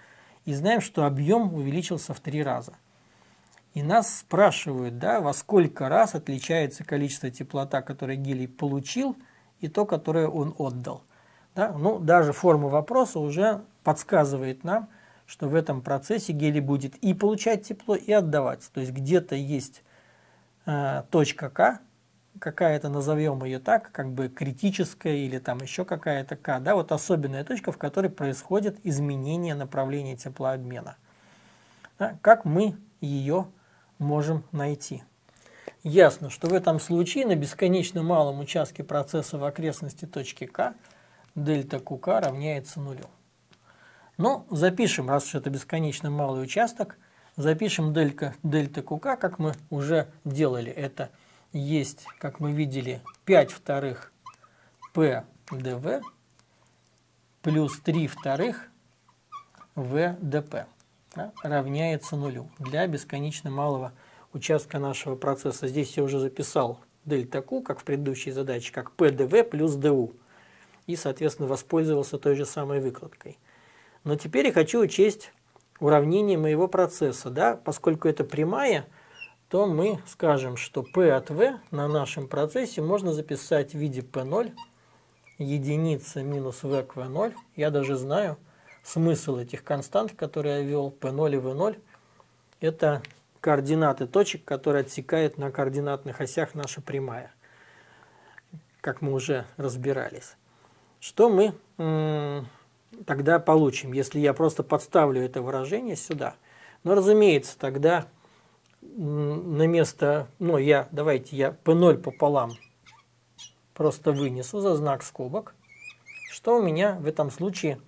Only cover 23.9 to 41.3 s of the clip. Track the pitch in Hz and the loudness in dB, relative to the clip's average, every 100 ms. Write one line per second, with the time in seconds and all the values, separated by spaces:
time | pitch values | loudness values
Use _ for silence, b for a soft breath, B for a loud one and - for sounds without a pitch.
23.9 | - 135 127 127 - 139 123 202 190 160 | -10 -8 -4 -6 -4 -6 -2 -2 0 -4
24.9 | - 160 143 135 127 127 123 135 - 185 | -4 -2 -2 -2 -6 -6 -6 -6 -8 -6
25.9 | 165 160 139 139 147 - 127 139 202 156 | -4 -2 -4 -4 -10 -4 -2 2 2 2
26.9 | 151 - 165 139 135 156 240 - - 143 | -2 0 0 0 -6 -6 -6 -6 -6 -6
27.9 | 196 190 - 139 - - 196 202 202 180 | -2 -4 -2 -6 -6 -2 -2 -2 -6 -4
28.9 | 143 143 135 135 170 170 143 135 139 135 | -2 -2 -4 -4 -4 -4 -6 -6 -4 -4
29.9 | 143 135 123 131 135 131 131 123 123 101 | -4 -6 -10 -14 -6 -4 -4 -8 -12 -14
30.9 | - b b b b b b b b b | -18 b b b b b b b b b
31.9 | - 196 - 208 226 151 165 214 - - | -6 -6 2 6 6 6 2 2 -2 -16
32.9 | - 147 143 139 180 190 b b b b | -10 -6 -4 0 -2 -2 b b b b
33.9 | - 147 147 147 156 - 151 143 147 - | -6 -2 0 0 -2 -4 -6 -4 -4 -8
34.9 | 127 - _ _ B B B B B 156 | -12 -16 _ _ B B B B B 2
35.9 | 175 156 - 139 - 165 180 175 156 - | 8 8 6 -10 -4 0 2 2 0 0
36.9 | 170 170 269 247 160 143 - 185 185 170 | 0 0 0 0 0 0 0 2 2 0
37.9 | 175 160 170 143 139 143 165 143 - 143 | -2 2 2 2 -2 -4 -4 -4 -8 -6
38.9 | 147 139 160 - 147 143 143 160 - 143 | -4 -2 -4 -4 -4 -6 -4 -6 -6 -10
39.9 | - 165 143 131 - 127 - 220 220 b | -12 -12 -10 -10 -12 -10 -4 -4 -4 b
40.9 | b b b b | b b b b